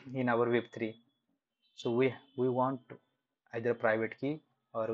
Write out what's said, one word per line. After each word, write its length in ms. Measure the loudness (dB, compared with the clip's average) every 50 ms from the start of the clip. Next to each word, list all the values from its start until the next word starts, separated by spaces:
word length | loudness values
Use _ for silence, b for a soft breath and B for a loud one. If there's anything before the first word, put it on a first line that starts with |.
| -14 -10 -4
in 140 | -2 0 2
our 200 | 2 2 4 4
web 160 | 4 2 0 0 -6
three. 220 | -6 -6 -6 -8 -10 _ _ _ _ _ _ _ _ _ _ _ _ _ _ _
So 180 | -6 -4 0 2
we, 220 | 2 2 2 0 -4 -14 _ _
we 120 | -2 0 0
want 320 | 2 2 0 0 -2 -4 -10 -14 -20 -20 _ _ _ _ _ _ _ _ _ _ -8
either 220 | -4 -2 -2 -2
private 440 | 0 2 2 2 2 0 -2 -4 -4
key 220 | -6 -6 -6 -6 -10 _ _ _ _ _ -6
or 140 | -4 -2 -2